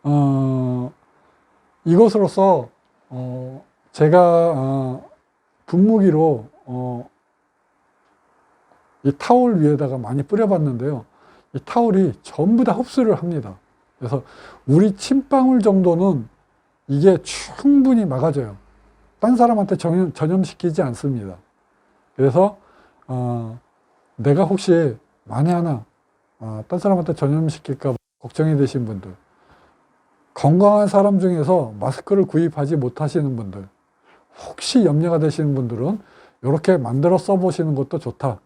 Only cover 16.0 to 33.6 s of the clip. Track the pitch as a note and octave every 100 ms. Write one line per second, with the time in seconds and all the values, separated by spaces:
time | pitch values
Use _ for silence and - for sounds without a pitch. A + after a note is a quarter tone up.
16 | G3 D3 A2 _ _ _ _ _ - C#3
17 | F#3+ F3 - - - - C#4 C#4+ C4 A#3+
18 | F#3+ C3 D#3+ C#3 A2+ G2+ _ _ _ _
19 | _ _ A3+ B3 A#3+ A3 G3 F3+ E3+ F3
20 | F3+ - D#3 F#3 E3 - F3 D#3 C#3 A#2
21 | D3 B2 G2 F2+ _ _ _ _ _ _
22 | _ - C3+ C3+ G3+ G3+ _ _ _ _
23 | - B2+ B2 A#2+ A2+ A#2+ _ _ _ _
24 | _ - B2 C#3+ F#3 G3 - E3+ D3+ A2+
25 | _ _ - A2 D#3 F3 E3+ C3+ G#2+ _
26 | _ _ _ _ A2 G#2+ - F3+ G3+ F#3
27 | E3 D#3 C#3 D#3 D#3+ - - C3 C#3 B2
28 | _ _ B2+ - D#3+ D3 C#3 C3+ A2+ G2+
29 | F#2+ F2+ _ _ _ _ _ _ _ _
30 | _ _ _ - C#3+ F3 G3+ G#3 G3+ G3+
31 | G3+ G3 F#3 E3+ D3 F#3 A#2+ G#2 C3 -
32 | - G3 F#3+ D3+ E3 D3+ C#3+ D#3+ B2 -
33 | D3+ F3 C#3+ A#2+ G2+ G2